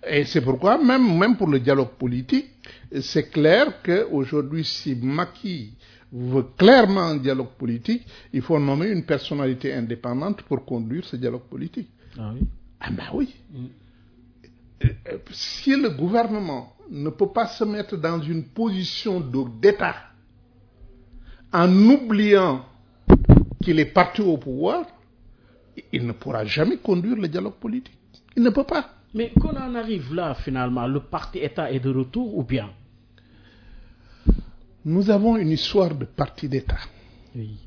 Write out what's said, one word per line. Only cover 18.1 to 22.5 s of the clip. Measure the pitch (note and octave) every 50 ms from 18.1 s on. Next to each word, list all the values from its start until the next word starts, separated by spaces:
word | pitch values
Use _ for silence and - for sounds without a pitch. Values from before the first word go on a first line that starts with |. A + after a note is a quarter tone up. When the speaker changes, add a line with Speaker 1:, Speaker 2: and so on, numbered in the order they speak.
| E3+ E3+
Speaker 1:
une | D3+ D3 E3+ D#3+ D3
position | - - - A3+ A3+ G3 F#3+ F#3 - - - - A3+ F#3+ F3+
de, | D#3+ C3 B2 C3 C3+ A#2+ A2+ A2
d'État | A2+ G3+ G3+ - - - - - - - _ _ _ _ _ _ _ _ _ _ _ _ _ _ - - - - - - - - - - - - - -
en | - F3+ E3+ F3+ F#3 F#3+ G#3 A3+
oubliant | C4+ C#4+ C4+ A3+ G#3+ G3+ G#3+ G#3 G3+ G3 F#3+ F3